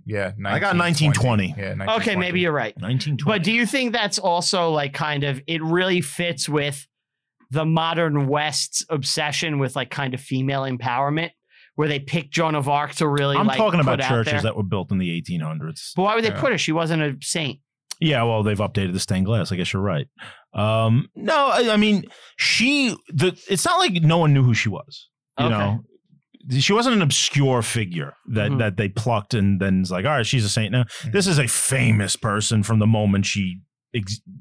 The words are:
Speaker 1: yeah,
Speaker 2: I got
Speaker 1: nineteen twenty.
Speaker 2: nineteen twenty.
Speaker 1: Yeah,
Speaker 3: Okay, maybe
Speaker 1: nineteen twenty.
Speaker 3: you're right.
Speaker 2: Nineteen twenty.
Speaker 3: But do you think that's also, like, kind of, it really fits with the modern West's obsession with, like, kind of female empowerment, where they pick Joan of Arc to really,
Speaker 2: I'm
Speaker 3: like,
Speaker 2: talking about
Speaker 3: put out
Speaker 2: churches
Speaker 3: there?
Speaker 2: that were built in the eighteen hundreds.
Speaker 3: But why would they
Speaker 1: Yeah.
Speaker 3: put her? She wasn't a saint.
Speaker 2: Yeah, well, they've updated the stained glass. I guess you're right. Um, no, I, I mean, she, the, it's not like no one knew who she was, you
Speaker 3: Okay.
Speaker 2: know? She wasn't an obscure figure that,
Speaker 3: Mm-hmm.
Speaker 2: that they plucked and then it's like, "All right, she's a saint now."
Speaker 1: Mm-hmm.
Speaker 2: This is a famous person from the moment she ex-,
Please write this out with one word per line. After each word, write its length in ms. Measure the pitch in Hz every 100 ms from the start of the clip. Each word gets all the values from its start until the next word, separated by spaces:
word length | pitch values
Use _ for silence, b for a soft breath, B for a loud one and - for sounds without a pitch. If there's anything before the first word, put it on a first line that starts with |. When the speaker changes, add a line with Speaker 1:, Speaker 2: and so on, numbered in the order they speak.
| -
Speaker 1:
yeah, 260 | 104 95 104 101
Speaker 2:
I 140 | 131
got 160 | 202 175
Speaker 1:
nineteen 360 | 175 151 151
twenty. 360 | - 123 107 92
Speaker 2:
nineteen 260 | 82 95
twenty. 100 | 98 98
Speaker 1:
Yeah, 100 | 226
Speaker 3:
Okay, 180 | 226
maybe 0 |
Speaker 1:
nineteen 0 |
twenty. 260 | 185 180 180
Speaker 3:
you're 120 | 175
right. 260 | 147 110 -
Speaker 2:
Nineteen 380 | 95 127 151 131
twenty. 220 | 147 214
Speaker 3:
But 60 |
do 60 | 170
you 140 | 233 226
think 260 | 269 247
that's 260 | 233 208 -
also, 500 | 185 170 170 196 170
like, 220 | 151 143
kind 320 | 143 156 143
of, 160 | 143 135 143
it 120 | 165
really 380 | 160 175 185 180
fits 480 | - - 175 156 -
with 380 | 147 143 143 - _ _ _ _ _ _
the 140 | 143
modern 640 | 156 160 165 165 165 147 135
West's 560 | 147 151 143 - - -
obsession 680 | 156 139 - 151 143 170 147
with, 160 | 131
like, 160 | 139 123
kind 240 | - 135
of 60 | 127
female 420 | - 131 135 139
empowerment, 680 | 135 123 123 123 139 151 170 - b b b
where 140 | - 151
they 100 | 143
pick 320 | 139 165 143
Joan 240 | 175 160
of 140 | 151 135
Arc 260 | 143 147 143
to 120 | 156
really, 280 | 143 139 139
Speaker 2:
I'm 100 | 214
Speaker 3:
like, 100 | -
Speaker 2:
talking 240 | 214 170
about 180 | 135 123
Speaker 3:
put 60 |
out 40 | 131
Speaker 2:
churches 240 | 117 113
Speaker 3:
there? 80 | 147
Speaker 2:
that 140 | 110 107
were 60 |
built 300 | 98 101 85
in 60 | 95
the 120 | 90
eighteen 300 | 85 78 87
hundreds. 520 | 78 80 78 - - -
Speaker 3:
But 60 |
why 120 | 196
would 80 | 226
they 60 | 226
Speaker 1:
Yeah. 120 | -
Speaker 3:
put 120 | 277
her? 60 | 208
She 120 | -
wasn't 300 | 160 160 160
a 140 | 151 135
saint. 380 | - 175 156 - _ _ _ -
Speaker 2:
Yeah, 240 | 160 135
well, 180 | 117 110
they've 160 | 107 101
updated 340 | 104 104 95
the 80 | 92
stained 260 | - 95 95
glass. 240 | 113 82
I 40 | 90
guess 160 | 87
you're 80 | 98
right. 260 | 101 85 - _ B B _
Um, 560 | - 107 110 113 120 -
no, 340 | - 214 294 277
I, 180 | 240 240
I 60 | 214
mean, 280 | 214 202 - B B -
she, 600 | - - 247 294 254 - -
the, 280 | 143 180 175 -
it's 160 | 190
not 140 | 330 359
like 160 | 359 175
no 160 | 156 170
one 160 | 156
knew 80 | 139
who 100 | 127
she 160 | 110 110
was, 400 | 90 - - - _ _ -
you 80 | 143
Speaker 3:
Okay. 80 | 107
Speaker 2:
know? 280 | 101 110 - _ _ _ _ _ - 131
She 160 | 135
wasn't 220 | 208 247 220
an 40 |
obscure 600 | 156 - - 139 135 127
figure 500 | 113 117 95 85 69 - -
that, 160 | 107 104
Speaker 3:
Mm-hmm. 80 | 110
Speaker 2:
that 180 | 107 92
they 120 | 101
plucked 420 | 98 117 110 101
and 260 | 117 98 98
then 200 | 95 95
it's 100 | 92
like, 140 | 90
"All 60 | 120
right, 160 | 143 107
she's 180 | 131
a 40 | 101
saint 220 | 113 107
now." 100 | 123
Speaker 1:
Mm-hmm. 300 | 113 - -
Speaker 2:
This 140 | 196 190
is 120 | 151
a 80 | 175
famous 680 | - - 135 120 107 95 -
person 460 | 113 104 107 110
from 180 | 104 110
the 60 | 107
moment 380 | 110 104 98
she 360 | 90 101 95 90 - _ _
ex-, 260 | 120 95 110 - -